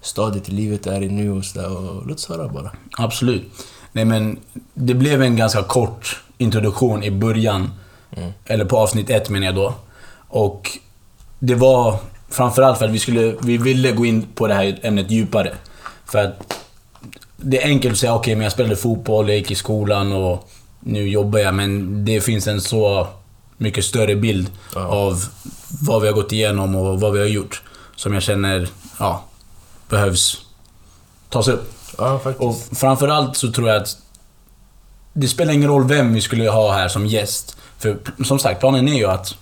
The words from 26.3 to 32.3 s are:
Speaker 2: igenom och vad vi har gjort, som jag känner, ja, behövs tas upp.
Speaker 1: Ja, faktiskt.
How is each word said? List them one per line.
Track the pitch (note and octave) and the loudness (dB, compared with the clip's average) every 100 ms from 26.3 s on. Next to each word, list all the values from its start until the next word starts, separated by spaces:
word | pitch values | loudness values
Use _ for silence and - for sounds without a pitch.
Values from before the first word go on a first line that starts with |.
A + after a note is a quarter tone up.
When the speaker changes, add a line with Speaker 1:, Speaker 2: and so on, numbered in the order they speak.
Speaker 2:
igenom | A2 G#2+ G2+ F#2+ F#2+ | 0 0 0 0 0
och | F#2+ F#2+ | 0 0
vad | G#2 | 2
vi | G2+ | 2
har | G#2 | 0
gjort, | G#2+ F#2+ - - - - - | 0 -4 -12 -16 -20 -20 -10
som | - | -4
jag | G2+ | -2
känner, | F#2 G2+ G2 F#2+ F2 - - - | 0 0 0 0 -4 -8 -20 -6
ja, | G2+ E2 - - - - - - - | -4 -4 -10 -20 -20 -20 -20 -20 -4
behövs | G#2+ G2+ F#2 - - - - - - - - - _ - | 0 2 2 0 -2 -12 -20 -20 -20 -20 -20 -20 _ -6
tas | B2 A2 | -2 0
upp. | A#2+ - - - - | 0 -4 -16 -20 -4
Speaker 1:
Ja, | B2 C3+ | -2 -2
faktiskt. | C3+ | -4